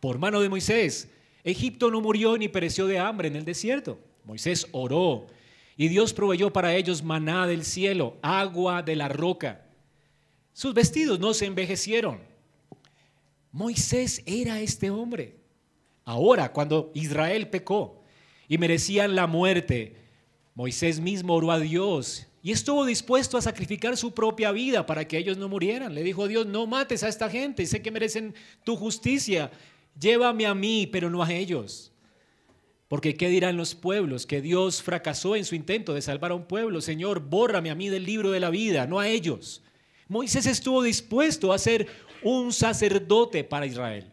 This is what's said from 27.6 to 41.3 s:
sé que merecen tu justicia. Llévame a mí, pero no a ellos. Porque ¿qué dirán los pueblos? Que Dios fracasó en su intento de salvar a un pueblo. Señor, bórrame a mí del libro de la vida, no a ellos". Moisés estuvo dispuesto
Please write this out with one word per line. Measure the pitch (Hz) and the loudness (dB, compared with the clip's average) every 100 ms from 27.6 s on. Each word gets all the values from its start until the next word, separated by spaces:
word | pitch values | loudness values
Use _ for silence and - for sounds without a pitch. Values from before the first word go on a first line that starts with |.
sé | 170 202 | -2 -2
que | 220 | -4
merecen | 220 220 220 220 - - - | -4 -4 -4 -8 -12 -20 -12
tu | - 226 | -6 -4
justicia. | 214 - 240 277 269 185 127 - - _ _ - | -2 -2 0 0 2 0 -2 -8 -20 _ _ -2
Llévame | 170 240 247 226 | 4 6 4 2
a | 214 | 0
mí, | 196 202 220 196 | 0 0 0 0
pero | 190 170 | -2 -2
no | 175 | 0
a | 165 | 0
ellos. | 170 185 165 104 - - _ _ _ _ _ _ _ _ _ _ | 0 -2 -4 -4 -14 -18 _ _ _ _ _ _ _ _ _ _
Porque | 143 156 | -2 -2
¿qué | 151 180 | 0 2
dirán | 180 180 175 | 4 4 0
los | 170 | -4
pueblos? | - 175 202 175 131 - | -6 -2 0 0 -2 -4
Que | 143 | -4
Dios | 143 175 185 175 | 0 2 2 0
fracasó | - 175 160 143 185 214 | -4 -4 -2 -4 -2 -2
en | 185 | -2
su | |
intento | 170 151 208 202 | -6 -2 -4 -2
de | 143 | -4
salvar | 139 139 170 | -4 -4 -4
a | |
un | 180 | -4
pueblo. | 170 196 226 170 | -4 -4 -2 -4
Señor, | 156 156 185 196 | -4 -4 -2 -4
bórrame | 139 175 233 202 165 | -2 2 2 2 -2
a | |
mí | 156 196 | -4 -4
del | 196 | -4
libro | 185 220 196 | -2 -2 0
de | 190 | 0
la | 175 | 0
vida, | 170 220 160 127 | 0 2 0 0
no | 185 | 0
a | 202 | 0
ellos". | 226 170 117 - - _ _ _ _ _ | 0 -2 -6 -8 -16 _ _ _ _ _
Moisés | 208 254 277 | -4 0 0
estuvo | 226 247 - 262 | 2 0 2 2
dispuesto | 240 220 - 226 311 | 4 0 0 2 2